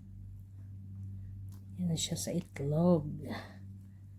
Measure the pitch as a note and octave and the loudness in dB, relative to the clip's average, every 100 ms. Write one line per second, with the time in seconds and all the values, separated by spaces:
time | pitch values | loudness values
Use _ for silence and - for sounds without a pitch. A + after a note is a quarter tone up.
0 | - - - - - - - - - - | -14 -12 -12 -12 -14 -14 -12 -12 -10 -8
1 | - - - - - - - - F3 D#3+ | -8 -8 -8 -8 -10 -10 -8 0 2 2
2 | - D#3+ - E3+ - - C#3+ D3+ F3 E3+ | 2 0 0 0 -2 -2 2 8 10 8
3 | D3+ - - - - - - - - - | 6 -4 -4 -6 -8 -12 -12 -12 -14 -16
4 | - | -16